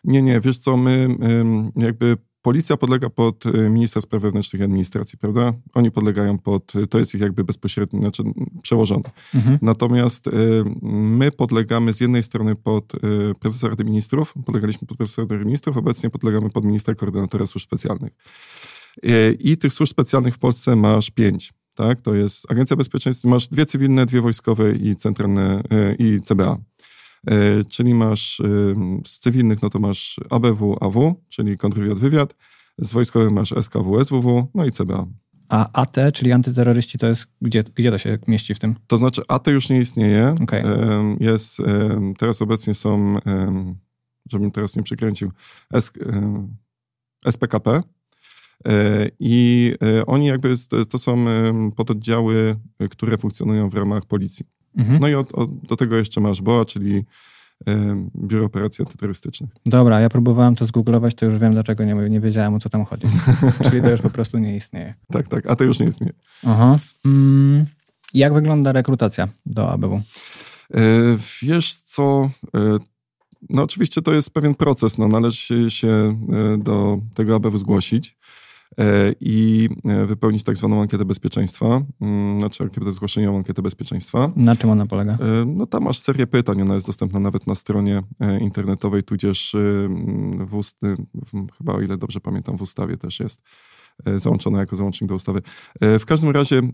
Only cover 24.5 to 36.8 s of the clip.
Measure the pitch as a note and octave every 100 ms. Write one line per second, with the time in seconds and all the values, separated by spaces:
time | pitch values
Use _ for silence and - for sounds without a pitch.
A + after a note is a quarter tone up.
24.5 | A2 G#2+ - A2 G2 - F2+ G2+ G2 F#2+
25.5 | G2 - A2 G2+ G#2 A2+ G2+ - G2 F#2
26.5 | - - _ _ - - _ - G#2+ G#2
27.5 | G#2+ G#2 - B2 A#2+ A2 A2 - - G#2
28.5 | G2+ G2+ G2+ F2+ F#2+ - - B2 B2+ A2+
29.5 | G#2+ G#2 G2+ G#2 F#2+ - - - B2+ A#2+
30.5 | G#2+ G#2 - G2 A2 D3+ F3+ _ - G#2
31.5 | G2 G2+ G2+ G#2 G2 C3+ D3+ C#3 _ _
32.5 | _ _ - - A#2+ A#2+ A#2+ A2 G2+ F#2+
33.5 | - - A2 F#2+ G#2+ C#3+ C3 B2 A#2+ B2+
34.5 | G3 C#3+ - F#2+ G2 F2+ - _ _ -
35.5 | A2 A2+ - C3+ - C#3 C#3+ B2+ B2 B2+
36.5 | B2 A#2+ A#2+